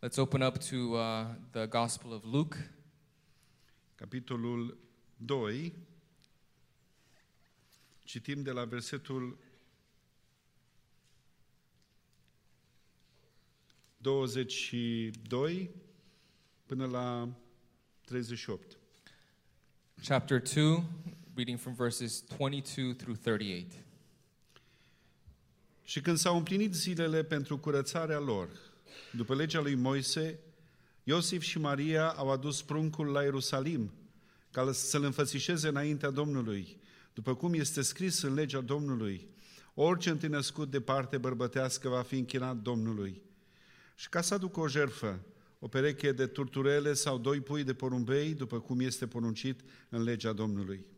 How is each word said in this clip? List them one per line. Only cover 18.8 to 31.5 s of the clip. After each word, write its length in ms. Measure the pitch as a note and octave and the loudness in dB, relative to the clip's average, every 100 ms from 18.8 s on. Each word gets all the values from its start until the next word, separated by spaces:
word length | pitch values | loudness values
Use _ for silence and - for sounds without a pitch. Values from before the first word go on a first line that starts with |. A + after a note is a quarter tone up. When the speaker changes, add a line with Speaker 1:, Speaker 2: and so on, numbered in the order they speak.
| _ _ - - _ _ _ _ _ _ _ - - | _ _ -20 -20 _ _ _ _ _ _ _ -14 2
Speaker 1:
Chapter 320 | C3+ - C3 | 2 4 2
two, 440 | B2 - D3+ E3 E3+ - - - - | 2 4 6 6 2 -6 -10 -14 -12
reading 240 | - B2 A#2+ | -6 -4 -4
from 160 | C3 | -6
verses 480 | A#2+ A#2+ A#2 A#2+ G#2+ - - | 0 0 0 -4 -6 -8 -2
twenty-two 560 | C#3 C#3+ C#3 - B2+ B2 | 0 0 -6 -4 -2 -2
through 200 | - A2 | -6 -4
thirty-eight. 560 | - G#2+ G#2 F2+ F2+ - - - - - _ _ _ - _ _ - _ _ _ - - _ _ _ _ - | 0 0 0 -4 -6 -14 -20 -20 -20 -20 _ _ _ -20 _ _ -20 _ _ _ -20 -20 _ _ _ _ -6
Speaker 2:
Și 140 | - | -2
când 160 | D3 E3 | 2 4
s-au 200 | F#3 F3 | 6 4
împlinit 380 | D#3+ F#3+ G#3+ | 4 2 2
zilele 480 | F3 D#3 F3 E3 D#3+ | 0 -2 0 2 2
pentru 360 | D#3 D3+ C#3 C#3+ | 2 0 0 -4
curățarea 600 | D3+ C#3 C3+ E3+ D#3+ D3+ | 0 0 2 -2 0 -2
lor, 300 | C#3+ G#2 F2 - - - - - - | 0 0 -2 -8 -20 -20 -20 -20 -10
după 240 | A#2+ A2 | -6 -2
legea 260 | C3+ D#3 D#3+ | 0 2 0
lui 140 | C#3+ | 2
Moise, 640 | C#3 B2+ C3+ C3 - D#3+ D#3+ - - - - - - | 2 2 2 0 0 -2 -4 -14 -20 -20 -20 -20 -14
Iosif 400 | - D#3+ F3 F#3 | 2 2 2 -2
și 160 | D3+ | -2